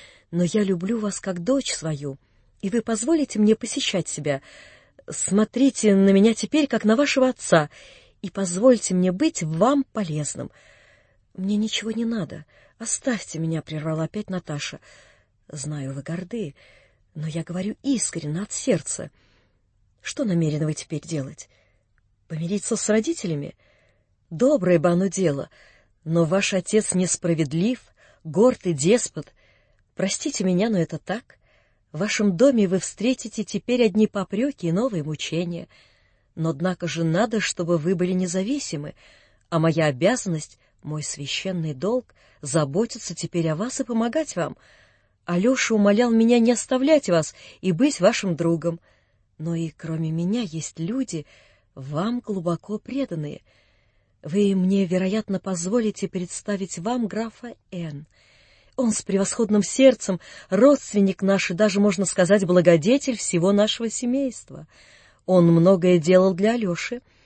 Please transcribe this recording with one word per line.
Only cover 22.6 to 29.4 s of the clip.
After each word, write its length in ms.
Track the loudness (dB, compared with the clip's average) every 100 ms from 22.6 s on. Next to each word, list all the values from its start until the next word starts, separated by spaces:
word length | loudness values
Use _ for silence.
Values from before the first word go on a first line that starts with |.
| -2 -2
с 120 | 2
родителями? 680 | 0 0 -4 -4 -6 -8 -14 _ _ _ _ _ _ _
Доброе 500 | 0 2 2 4 4
бы 80 | 4
оно 180 | 2 0
дело, 440 | 0 -2 -2 -8 _ _ _ _ _
но 220 | -2 0
ваш 280 | 2 0 0
отец 420 | -2 0 0 2
несправедлив, 840 | 0 0 -2 -2 0 0 0 0 -2 _ _ _ _
горд 420 | -4 2 4 2 -2
и 60 |
деспот. 600 | 0 2 2 0 -10 -14 _